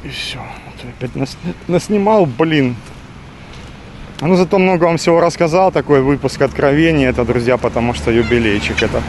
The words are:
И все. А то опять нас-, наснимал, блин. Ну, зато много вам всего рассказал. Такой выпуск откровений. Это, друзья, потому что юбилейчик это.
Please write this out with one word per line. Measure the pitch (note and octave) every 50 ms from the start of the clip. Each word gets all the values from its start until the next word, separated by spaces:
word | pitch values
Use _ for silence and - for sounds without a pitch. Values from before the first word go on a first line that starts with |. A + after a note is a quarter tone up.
| -
И | -
все. | B2+ - - - - C3
А | - A#2 - - - - - -
то | - B2
опять | A#2+ - B2 B2 A#2+
нас-, | B2 C3+ C3+ - - - F3 F3 - - -
наснимал, | E3+ F3 - - G#3 G#3 G3 G#3 A3 G#3+ F#3 D3+
блин. | B2 A2+ D#3+ E3 D#3+ D3+ C3+ B2+ B2 A2 - - - - - - - - - - - - - - - - - - - - - - - - - - - -
Ну, | - D#3 F#3+
зато | F3+ F#3 E3+ - G3
много | F#3 F#3 F#3+ F3 E3
вам | F3 E3+ D#3+
всего | - - E3+ E3
рассказал. | E3 E3+ - - E3+ E3+ D3+ F#3 F#3+ F#3+
Такой | - E3 C#3 - D3 C#3 C3
выпуск | C3+ C#3+ C3 B2+ C3+ - -
откровений. | C#3 C3+ - - C#3+ C#3+ C#3 D3 D#3+ E3 D#3+ D3+ C3+ B2+
Это, | B2 B2 B2
друзья, | A2+ A#2+ B2 A#2+ A#2 B2+ A#2+
потому | - A#2+ G#2+ B2 A#2 A#2+ A#2+
что | A2+ - -
юбилейчик | A#2 A#2 A#2+ A2 A#2+ A#2+ A#2 A2 G2+ G#2 - - A2+ - A2+
это. | A2 - B2 A#2